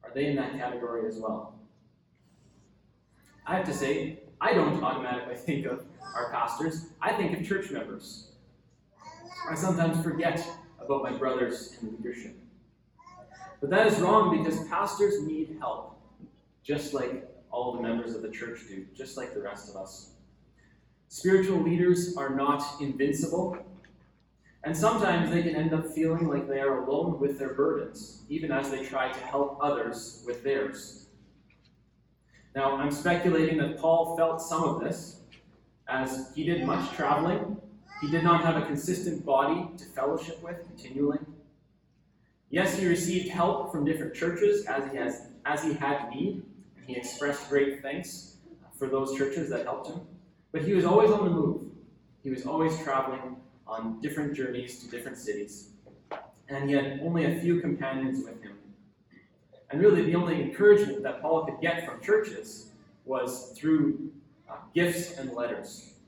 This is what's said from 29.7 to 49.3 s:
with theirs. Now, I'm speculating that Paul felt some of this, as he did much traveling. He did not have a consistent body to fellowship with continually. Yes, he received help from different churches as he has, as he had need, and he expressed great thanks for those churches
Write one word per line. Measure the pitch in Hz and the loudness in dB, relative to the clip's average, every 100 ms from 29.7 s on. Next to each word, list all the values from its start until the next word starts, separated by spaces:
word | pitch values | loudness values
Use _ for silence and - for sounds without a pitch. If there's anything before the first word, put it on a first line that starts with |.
| 120 113 113 - - 123 | 2 0 -4 -12 -12 -8
with | 120 | -4
theirs. | 135 139 104 - - - - - - _ _ _ _ _ _ _ _ _ _ - - | 0 2 0 -4 -14 -20 -20 -20 -20 _ _ _ _ _ _ _ _ _ _ -20 -12
Now, | 139 135 135 | -2 0 2
I'm | 143 | 0
speculating | - 180 175 180 160 160 156 | 0 2 4 4 4 4 4
that | 143 - | 0 2
Paul | 160 165 165 165 | 4 6 4 2
felt | 165 165 | 2 2
some | - 165 | -2 0
of | 170 165 | 0 0
this, | - - - - - - _ _ _ _ - | -2 -4 -8 -18 -20 -20 _ _ _ _ -4
as | 131 131 - - | -4 -2 -6 -8
he | - | -4
did | 160 170 | 0 0
much | 131 - - | 0 -2 -4
traveling. | - 151 147 170 208 - 208 - - - - | -2 2 2 2 0 -2 -8 -12 -20 -12 -6
He | 147 | 0
did | 160 | 2
not | 170 170 | 6 6
have | 165 156 | 6 2
a | - | 0
consistent | 143 - 180 170 151 | -4 -2 -2 -2 -4
body | 143 135 143 175 180 - | 2 4 4 0 -2 -10
to | |
fellowship | - - 139 160 165 165 | -12 -4 -2 -2 -4 -12
with | 170 175 - | -10 -12 -14
continually. | - 127 135 143 - - - - _ _ _ _ _ _ _ _ _ _ | -18 -12 0 0 0 -6 -16 -20 _ _ _ _ _ _ _ _ _ _
Yes, | 156 196 185 | 0 0 2
he | 180 | 2
received | 170 170 180 - | 2 2 0 -2
help | 180 175 - - | 0 2 2 -4
from | 156 | -2
different | 143 160 165 | 0 0 -4
churches | - 170 - 208 208 - | -2 -2 4 4 4 0
as | - - | -4 -4
he | - | -4
has, | - - - - | -4 -6 -14 -10
as | 143 151 | -4 -2
he | 156 | 0
had | 139 143 143 - | 0 0 -2 -4
need, | 131 185 190 - - - - | -2 -2 -2 -10 -20 -20 -20
and | 131 | -10
he | 123 | -8
expressed | - - 147 143 - | -8 -4 -4 -4 0
great | 139 139 139 | 2 2 0
thanks | 139 160 180 - - - - - - - | -8 -8 -8 -14 -16 -20 -20 -20 -20 -8
for | 131 | -2
those | 135 131 135 | 0 0 0
churches | 139 | -2